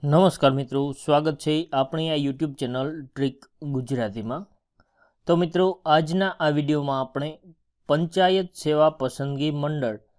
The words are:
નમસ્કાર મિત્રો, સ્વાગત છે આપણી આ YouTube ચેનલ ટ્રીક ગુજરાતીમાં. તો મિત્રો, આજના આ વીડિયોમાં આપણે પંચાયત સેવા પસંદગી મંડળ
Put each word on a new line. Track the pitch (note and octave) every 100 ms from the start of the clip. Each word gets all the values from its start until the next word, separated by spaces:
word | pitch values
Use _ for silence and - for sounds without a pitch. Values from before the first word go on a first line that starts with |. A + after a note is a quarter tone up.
નમસ્કાર | C#3+ D3+ F#3+ - C#3
મિત્રો, | C3+ C3 C3+ C#3+
સ્વાગત | C3+ - D3 D#3 D3+
છે | - D#3 E3
આપણી | C3+ C3+ D#3+ D#3+
આ | D#3
YouTube | C#3 C3+ D#3+
ચેનલ | C3+ B2+ B2 C#3 D#3+ C3+
ટ્રીક | - C#3 C#3 _ _ D3
ગુજરાતીમાં. | C3+ B2 C3 A2 G#2 G#2+ C#3 G3+ _ _ _ _ _ _ _ -
તો | E3+
મિત્રો, | F3 F3 F#3 F#3 -
આજના | D3+ D#3+ F3+ F#3+ E3+
આ | D#3
વીડિયોમાં | D3 D3 D3+ C#3+ C3+
આપણે | C3 - D3 D#3 F#3 D#3+ _ _ _
પંચાયત | D3 E3 F3+ F#3 F#3+ F#3
સેવા | - D3+ D3+ D#3 D#3
પસંદગી | C3 - C#3 C#3 D3+
મંડળ | D3 D3 D3+ B2 A2 _